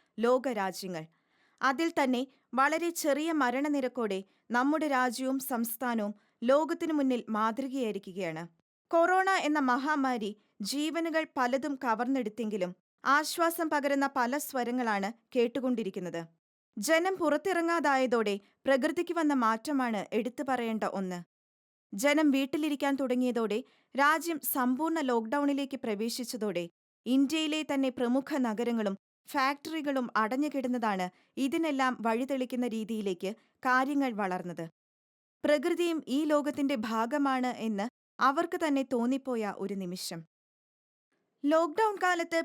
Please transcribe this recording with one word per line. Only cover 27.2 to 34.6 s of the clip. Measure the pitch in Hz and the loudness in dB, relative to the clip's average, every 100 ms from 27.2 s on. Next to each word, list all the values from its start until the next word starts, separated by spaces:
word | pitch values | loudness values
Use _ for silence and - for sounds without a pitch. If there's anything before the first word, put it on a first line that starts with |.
| 269 320 311 311 | 2 2 0 -2
തന്നെ | 302 277 262 | -2 0 0
പ്രമുഖ | 254 240 262 269 294 | 0 0 0 0 -2
നഗരങ്ങളും | 247 214 240 233 208 196 _ _ - | 0 0 -2 0 -2 -4 _ _ -6
ഫാക്ടറികളും | 294 269 285 311 320 285 262 240 - | 0 0 0 -6 -4 -2 -2 0 0
അടഞ്ഞുകിടന്നതാണ് | 220 262 302 277 254 247 214 190 180 - _ - | 0 0 -2 -2 -2 0 0 0 -4 -8 _ -4
ഇതിനെല്ലാം | 269 330 320 269 262 247 | -2 0 0 2 0 0
വഴിതെളിക്കുന്ന | 226 226 262 269 254 247 247 | 0 0 0 -2 -2 -2 -2
രീതിയിലേക്ക് | 220 214 220 196 180 190 220 _ _ | -2 -4 -4 -4 -4 -6 -8 _ _
കാര്യങ്ങൾ | 254 254 269 285 269 | 0 2 2 0 0
വളർന്നത്. | 208 190 180 175 170 | 0 -2 -4 -6 -8